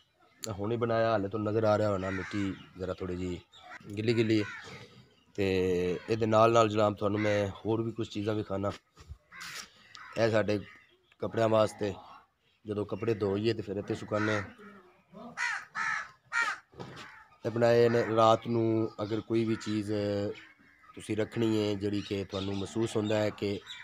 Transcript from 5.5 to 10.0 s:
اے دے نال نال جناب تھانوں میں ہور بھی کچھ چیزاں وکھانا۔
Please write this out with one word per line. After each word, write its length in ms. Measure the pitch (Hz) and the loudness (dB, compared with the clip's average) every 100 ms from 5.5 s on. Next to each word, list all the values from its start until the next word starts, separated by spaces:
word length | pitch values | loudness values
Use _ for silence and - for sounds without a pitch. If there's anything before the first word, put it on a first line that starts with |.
| 92 92 90 90 85 - | 2 2 2 0 -2 -2
اے 100 | 110 | 0
دے 100 | 110 | 4
نال 260 | 110 113 | 6 8
نال 160 | 117 110 | 8 6
جناب 300 | 107 107 98 | 4 2 2
تھانوں 200 | 104 107 | 0 0
میں 280 | 104 104 98 - | 2 2 0 -4
ہور 140 | 104 110 | -2 -2
بھی 140 | 113 | -2
کچھ 180 | 110 110 | -4 -6
چیزاں 240 | 104 101 | -4 -4
وکھانا۔ 340 | 107 104 98 101 - _ - - - _ - - - - - - - | -2 -4 -4 -4 -6 _ -20 -20 -20 _ -16 -14 -14 -16 -20 -20 -20